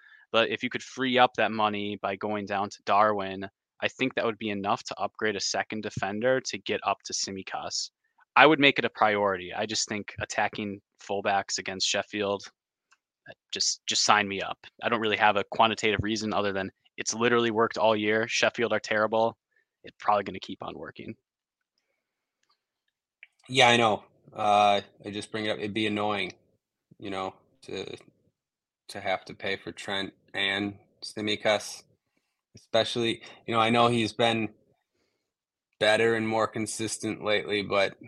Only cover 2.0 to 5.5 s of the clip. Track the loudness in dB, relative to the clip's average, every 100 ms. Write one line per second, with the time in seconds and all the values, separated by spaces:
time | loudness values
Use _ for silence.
2 | -6 -4 -4 -4 -4 -4 -4 -6 0 4
3 | 4 2 -4 -8 -12 -14 _ _ -6 -2
4 | -2 0 -2 -4 -6 -4 -2 -4 -4 -8
5 | -8 -4 -4 -2 -4